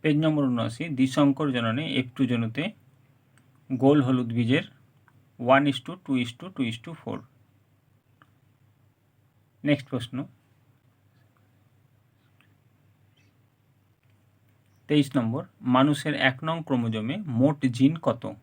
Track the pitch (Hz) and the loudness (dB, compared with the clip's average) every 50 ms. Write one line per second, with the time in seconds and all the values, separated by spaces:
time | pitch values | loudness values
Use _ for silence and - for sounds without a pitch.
0 | - 156 147 151 160 156 156 147 139 131 123 117 113 117 - - 156 170 143 123 | 2 2 2 2 2 2 2 2 0 0 0 0 -2 -4 -6 -8 -8 -8 0 0
1 | 131 131 - 160 147 143 135 139 156 143 127 123 117 113 113 131 160 - - 131 | 0 0 2 2 2 2 2 2 -2 -2 -2 -2 -2 -2 -2 -2 -4 -4 -4 -4
2 | 127 - - - 135 117 123 117 117 113 113 143 160 220 - _ _ _ _ _ | -4 -6 -2 -2 0 0 0 -2 -2 -4 -4 -4 -6 -6 -8 _ _ _ _ _
3 | _ _ _ _ _ _ _ _ _ _ _ _ _ _ 135 120 127 139 147 151 | _ _ _ _ _ _ _ _ _ _ _ _ _ _ -4 2 4 6 6 6
4 | 131 123 131 127 123 117 113 120 120 113 131 160 190 - _ _ _ _ _ _ | 4 2 0 0 0 -2 -2 0 2 2 2 0 0 -4 _ _ _ _ _ _
5 | _ _ _ _ _ _ _ - 120 120 131 139 147 147 135 131 - - 170 185 | _ _ _ _ _ _ _ -6 2 4 4 6 4 2 -2 -2 -8 -12 -14 -14
6 | _ - 135 127 120 117 - _ 165 190 185 - 131 113 110 - - 170 165 - | _ -4 -2 -2 -2 -4 -8 _ -16 -14 -6 -6 -4 -4 -6 -8 -12 -16 -16 -14
7 | - 113 107 104 - _ _ _ _ _ _ _ _ _ _ _ _ _ _ _ | -10 -10 -10 -10 -12 _ _ _ _ _ _ _ _ _ _ _ _ _ _ _
8 | _ _ _ _ - _ _ _ _ _ _ _ _ _ _ _ _ _ _ _ | _ _ _ _ -20 _ _ _ _ _ _ _ _ _ _ _ _ _ _ _
9 | _ _ _ _ _ _ _ _ _ _ _ _ - 143 147 135 - - - 123 | _ _ _ _ _ _ _ _ _ _ _ _ -2 0 0 0 -2 -8 -8 -8
10 | - - - 127 147 - _ _ _ _ _ _ _ _ _ _ _ _ _ _ | -8 -8 -10 -10 -10 -10 _ _ _ _ _ _ _ _ _ _ _ _ _ _
11 | _ _ _ _ _ _ _ _ _ _ _ _ _ _ _ _ _ _ _ _ | _ _ _ _ _ _ _ _ _ _ _ _ _ _ _ _ _ _ _ _
12 | _ _ _ _ _ _ _ _ _ _ _ _ _ _ _ _ _ _ _ _ | _ _ _ _ _ _ _ _ _ _ _ _ _ _ _ _ _ _ _ _
13 | _ _ _ _ _ _ _ _ _ _ _ _ _ _ _ _ _ _ _ _ | _ _ _ _ _ _ _ _ _ _ _ _ _ _ _ _ _ _ _ _
14 | _ _ _ _ _ _ _ _ _ _ _ _ _ _ _ _ _ - 151 151 | _ _ _ _ _ _ _ _ _ _ _ _ _ _ _ _ _ 2 2 2
15 | 139 139 - 139 117 113 117 147 180 - _ _ - 127 123 131 135 151 147 147 | 2 2 0 -2 -2 0 -4 -6 -8 -12 _ _ -2 2 4 6 6 4 2 0
16 | - 156 147 - - 131 131 127 160 160 165 170 160 - 139 123 117 113 110 110 | -2 -6 -2 0 0 0 0 0 -4 -4 -4 -4 -2 -2 -2 0 0 -2 -4 -4
17 | 107 117 156 214 208 156 120 113 127 147 151 - - 127 123 123 131 143 165 160 | -4 -6 -6 -8 -8 -4 0 2 2 2 2 2 -2 -4 0 2 2 2 2 0
18 | - 131 113 - - 101 101 - | -2 -4 -4 -2 -6 -12 -12 -14